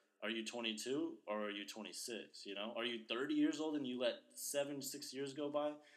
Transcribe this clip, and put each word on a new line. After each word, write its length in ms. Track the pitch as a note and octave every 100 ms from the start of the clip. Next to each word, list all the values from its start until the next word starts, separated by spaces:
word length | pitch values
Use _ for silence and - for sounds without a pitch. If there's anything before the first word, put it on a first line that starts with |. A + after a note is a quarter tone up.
| _ _
are 80 | G#2
you 120 | A2+
twenty-two 720 | A2 A#2+ A2+ G#2+ B2 C#3+ E3 - -
or 140 | G#2+ G#2
are 60 |
you 120 | G2+
twenty-six, 800 | G#2 A2 G2 - - G#2+ - -
you 120 | G2+ G2
know? 180 | A2 A2+
Are 80 | B2
you 160 | A#2 G#2+
thirty 280 | A#2 D3 D3+
years 240 | D3+ D3
old 160 | D#3 D3
and 100 | B2+
you 140 | B2+
let 140 | A#2+ - -
seven, 480 | - - C#3+ C#3+ C#3+
six 320 | B2+ C#3 -
years 180 | C3 C#3
go 140 | C3+ C#3+
by 260 | D3 D3+ D3 -